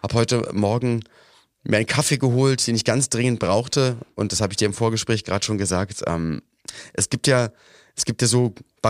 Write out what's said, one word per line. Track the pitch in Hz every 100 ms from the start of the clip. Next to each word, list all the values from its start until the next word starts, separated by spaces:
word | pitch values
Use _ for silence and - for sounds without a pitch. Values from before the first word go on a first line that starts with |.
hab | 101
heute | 117 113 123 -
Morgen | 98 101 117 123 117 110 _ - _ _ _
mir | - 107
einen | 113
Kaffee | - - 135
geholt, | 135 123 135 131 -
den | 113
ich | 113
ganz | 117 135
dringend | 117 123 117
brauchte. | 87 101 127 143 131 117 -
Und | - 104
das | 101
hab | 104
ich | 98
dir | 104
im |
Vorgespräch | 98 113 113 - 110
grad | - 98
schon | - 107
gesagt. | 98 92 98 - -
Ähm, | 82 82 73 - _ - - -
es | - -
gibt | - -
ja, | 127 113 - _ - _ -
es | -
gibt | 117
ja | 120
so | 123 120 - - _ 113